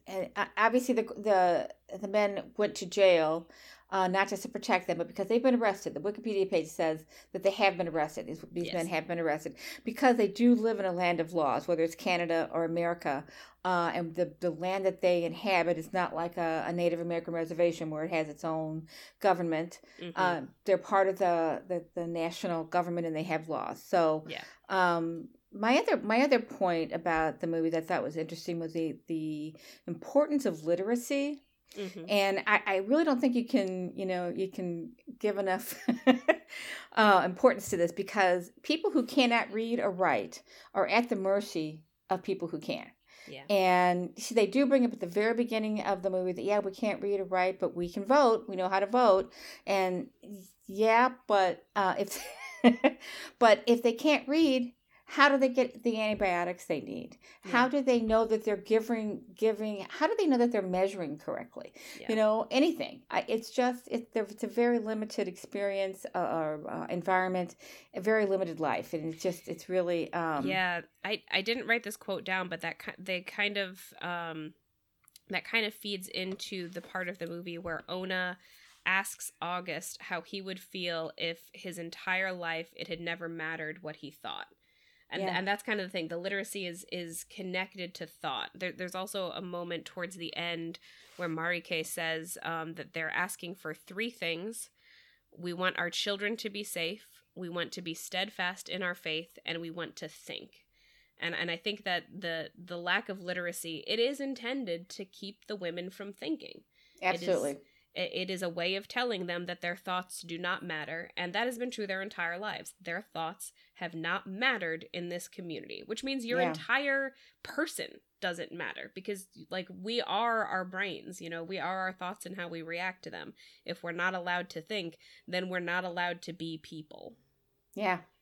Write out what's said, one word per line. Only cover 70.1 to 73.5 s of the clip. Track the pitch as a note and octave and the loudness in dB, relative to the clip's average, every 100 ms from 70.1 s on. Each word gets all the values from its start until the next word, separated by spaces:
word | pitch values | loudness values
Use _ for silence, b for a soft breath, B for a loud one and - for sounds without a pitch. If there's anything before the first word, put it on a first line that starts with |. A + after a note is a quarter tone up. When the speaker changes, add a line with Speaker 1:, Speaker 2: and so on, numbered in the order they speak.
Speaker 1:
um, | F3 E3 D3 D#3 | -2 0 0 0
Speaker 2:
Yeah, | F#3+ F3+ E3+ - _ | 0 0 -2 -6 _
I, | G3 A3 - | -6 -6 -2
I | F#3+ | -2
didn't | G3+ A#3 G#3+ | 0 -2 0
write | A#3 | 0
this | G#3 - | -2 -10
quote | - F3+ | -6 -6
down, | F#3+ F#3 F3+ | -4 -4 -4
but | E3 | -6
that | E3 - | -8 -8
ki-, | - - | -10 -10
they | F#3+ F3+ | -6 -6
kind | F#3 - G3+ | -6 -4 -2